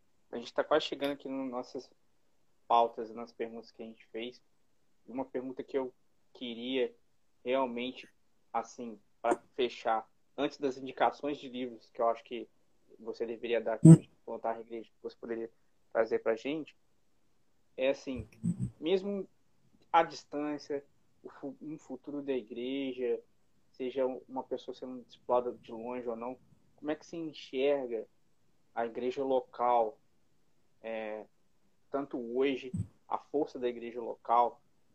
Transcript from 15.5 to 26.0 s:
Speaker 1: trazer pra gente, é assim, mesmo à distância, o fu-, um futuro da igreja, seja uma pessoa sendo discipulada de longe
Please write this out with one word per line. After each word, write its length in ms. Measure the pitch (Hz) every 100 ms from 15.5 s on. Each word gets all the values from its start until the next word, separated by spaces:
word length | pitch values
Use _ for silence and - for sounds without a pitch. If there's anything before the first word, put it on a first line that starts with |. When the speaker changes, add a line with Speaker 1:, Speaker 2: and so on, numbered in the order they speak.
| _ _ _ _
Speaker 1:
trazer 280 | 117 113 117
pra 160 | 113 110
gente, 400 | 135 156 143 - _ _ _ _ _ _ _ _ _ -
é 120 | 135
assim, 380 | 135 - 123 107 - - - 123 -
mesmo 480 | 151 190 202 202 185 _ _ _ _ _ _
à 120 | 165
distância, 800 | 160 143 - 143 151 147 - 143 - _ _ _
o 60 | -
fu-, 260 | - 139 -
um 160 | 147 156
futuro 440 | - 131 - 143
da 120 | 139
igreja, 880 | 127 104 117 127 139 135 127 120 117 - _ _ _ _
seja 340 | - 127 131 131 127 -
uma 160 | 131
pessoa 320 | - 127 - 127
sendo 280 | 131 127
discipulada 500 | - - - 123 123
de 180 | 110 -
longe 360 | 113 120 123